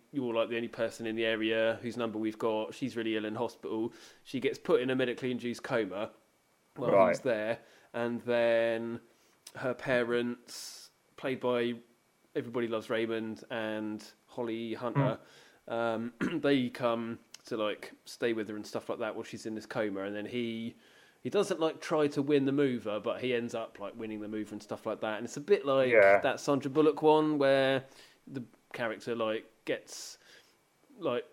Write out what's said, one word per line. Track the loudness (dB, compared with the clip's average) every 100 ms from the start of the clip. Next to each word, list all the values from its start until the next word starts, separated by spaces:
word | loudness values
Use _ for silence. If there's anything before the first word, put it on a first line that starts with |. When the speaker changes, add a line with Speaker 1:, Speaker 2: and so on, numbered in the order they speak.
| _
Speaker 1:
"You're, | -6 -2
like, | 0 0
the | -2
only | -4
person | -4 -4 -4 -4
in | 0
the | 0
area | 2 2 2 2 0
whose | -4 -4
number | -4 -2
we've | -4 -2
got. | 0 0 -4
She's | -6 -6 -2
really | -2 -2
ill | -2
in | -4
hospital." | -4 -6 -6 -4 -4 -6 -20 -20
She | -10 -4
gets | -2 -2
put | 2 2
in | 4
a | 2
medically | 0 -2 -4
induced | -4 -4 -6
coma | -2 0 0 -2 -6 -10 _ _ _ _ _ -6
while | 4
Speaker 2:
Right. | 6 6
Speaker 1:
he's | 4
there, | 0 0 0 -4 -8 -20 _
and | -4 -2 -2
then | 0 2 4 4 4 0 -4 -8 -12 _ _ _ -20 -6
her | -6
parents, | -4 0 2 2 2 0 -4 -10 -16 -14 -16 -20 _ _ -10
played | -6 -2
by | 0 2 0 -2 -10 _ _ _ _ -6
Everybody | -4 -2 0
Loves | -2 -2
Raymond | 0 0 -2 -4 -8 -8
and | -6 -4 -4 -4 -6 -10 -20 _
Holly | -8 -6 -4 -6 -6
Hunter, | -2 0 0 0 -8 -20 -20 _ -6
Speaker 2:
Hmm. |
Speaker 1:
um, | -2 0 -2 -4 -6
<clears throat> | -4 0
they | 2 2 0
come | -2 -2 0 -4 -10 _ -20 -8
to, | -4
like, | -4 -4 -10 -18 -20
stay | -4 -2
with | -2 -4
her | -8
and | -8
stuff | -8 -6
like | -6
that | -6 -6
while | -10
she's | -10 -10
in | -10
this | -6
coma, | -4 -4 -4
and | -6 -6
then | -6
he, | -6 -4 -6 -8 -12 -20 -20 -20 _
he | -4
doesn't, | 0 0 0
like, | 0 -2
try | -2 2 2
to | 2
win | 2 4 4
the |
mover, | 4 2 0 -4 -4
but | -2 -2
he | 0 0
ends | -2
up, | -6 -8 -10
like, | -12 -8
winning | -8 -8
the | -6
mover | -6 -6
and | -10
stuff | -10 -8 -6
like | -4
that. | -4 -4
And | -6
it's | -6
a |
bit | 2 2 4
like | 4 6
Speaker 2:
Yeah. | 8 10 8
Speaker 1:
that | 4 0
Sandra | 2 0 2
Bullock | 4 4 6
one | 6 6 6 4
where | 4 6 4 2 -2 -14 -20 _ -12
the | -10 -12 _ _
character, | -6 -4 -4 -4 -2
like, | -2 -2 -6 _ -6
gets, | -6 -6 -16 -16 -18 -20 -20 _ _ _ _ _ -6
like, | -2 -2 -4